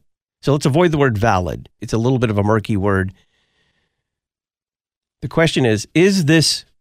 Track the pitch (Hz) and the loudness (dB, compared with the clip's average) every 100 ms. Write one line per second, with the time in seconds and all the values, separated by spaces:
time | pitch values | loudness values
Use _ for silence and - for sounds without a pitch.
0 | _ _ _ _ - 127 147 139 180 151 | _ _ _ _ -2 0 2 2 2 0
1 | 135 104 117 95 87 60 - _ - 113 | -2 0 0 0 -2 -8 -14 _ -6 -2
2 | 120 135 117 104 104 110 - 104 101 95 | 0 0 0 0 0 0 0 -2 0 0
3 | 95 - _ _ _ _ _ _ _ _ | -2 -8 _ _ _ _ _ _ _ _
4 | _ _ _ _ _ _ _ _ _ _ | _ _ _ _ _ _ _ _ _ _
5 | _ _ 131 - 165 - 123 104 - 156 | _ _ -6 -2 0 0 0 0 -2 2
6 | 190 196 147 160 147 - - _ | 2 2 2 2 2 -2 -8 _